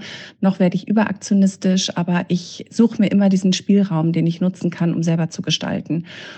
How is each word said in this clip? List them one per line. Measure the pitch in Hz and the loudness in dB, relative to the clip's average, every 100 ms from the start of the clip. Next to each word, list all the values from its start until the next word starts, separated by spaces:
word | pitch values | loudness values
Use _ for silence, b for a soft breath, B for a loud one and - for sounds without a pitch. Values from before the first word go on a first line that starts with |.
| B B B B | B B B B
noch | 196 190 | 0 2
werde | 180 180 | 2 0
ich | - | 0
überaktionistisch, | 208 208 196 - 196 196 190 190 185 - - | 0 0 -2 0 2 2 2 0 0 0 -4
aber | 175 175 180 | -2 -2 0
ich | 180 - - - | -4 -4 -16 -8
suche | - 226 226 | 2 2 4
mir | 202 | 2
immer | 202 196 | 4 4
diesen | 190 190 | 4 2
Spielraum, | 180 - 202 196 165 165 | 0 2 2 2 0 0
den | 165 165 | 2 0
ich | 165 | 0
nutzen | 185 185 175 | -2 -2 -4
kann, | - 170 | -2 -2
um | 165 | 0
selber | 165 165 160 | 0 0 -2
zu | - | -4
gestalten. | - 156 - 196 - 156 170 B B | -4 -4 -2 -6 -4 -4 -6 B B